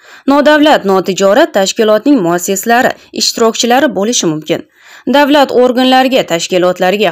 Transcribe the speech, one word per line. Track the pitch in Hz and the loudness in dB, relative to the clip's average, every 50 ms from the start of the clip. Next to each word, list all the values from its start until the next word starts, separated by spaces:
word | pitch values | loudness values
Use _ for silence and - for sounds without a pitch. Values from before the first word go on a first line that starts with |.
| _ - - - - | _ -20 -18 -8 -2
Nodavlat, | 269 277 294 262 294 302 294 294 311 254 180 190 | 0 2 2 4 4 4 4 4 2 2 2 0
notijorat | 196 190 190 185 208 185 - 196 196 208 269 339 330 - | 0 -2 0 -2 -2 -2 0 0 2 2 2 2 0 0
tashkilotning | 202 196 190 - - 220 214 214 214 - 285 294 240 | -2 -2 -2 -2 -2 0 0 0 0 2 2 0 2
muassislari, | 175 165 175 175 - 202 196 202 - 226 233 247 262 - - - - _ | 0 0 -2 -2 -2 -4 -6 -4 -2 0 0 0 0 -2 -4 -6 -16 _
ishtirokchilari | - - - - - 233 233 226 226 - - 233 240 269 311 269 190 | -8 -6 -6 -4 -2 0 -2 -2 0 -2 -2 0 0 0 0 -2 -2
bo'lishi | 185 202 226 240 - - 165 | -2 -4 -4 -4 -2 -2 -4
mumkin. | 151 156 151 - 160 - - _ _ _ _ - - - - 247 | -4 -6 -6 -6 -6 -6 -8 _ _ _ _ -20 -20 -12 -6 -2
Davlat | 247 285 294 262 302 294 269 - | 0 2 2 2 2 2 2 2
organlariga, | - 240 247 254 233 254 254 254 262 262 254 262 262 220 165 - | 2 0 2 2 2 0 0 2 2 2 2 2 0 -2 -2 -2
tashkilotlariga | 170 170 - - 185 175 175 180 180 - 185 185 196 202 208 170 | -4 -6 -4 -2 -2 0 0 0 0 0 -2 -2 0 0 -2 -2